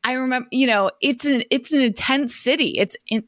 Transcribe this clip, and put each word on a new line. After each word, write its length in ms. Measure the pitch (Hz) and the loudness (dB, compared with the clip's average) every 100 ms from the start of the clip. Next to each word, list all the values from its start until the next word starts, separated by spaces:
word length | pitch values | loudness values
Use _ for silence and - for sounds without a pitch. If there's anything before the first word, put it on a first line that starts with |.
| 233 | -2
I 60 | |
remember, 360 | 254 262 254 247 | -2 -2 -2 -2
you 160 | 247 262 | 0 2
know, 240 | 214 196 - | 4 0 0
it's 240 | 277 247 | -2 -2
an, 200 | 285 254 - | 0 0 0
it's 220 | 269 262 | -2 0
an 80 | 302 | 2
intense 540 | 247 196 - 269 262 | 2 0 0 0 0
city. 420 | - 240 311 254 - | -2 0 0 0 0
It's 180 | 196 - - | -2 -4 -4
in-, 180 | 220 | -6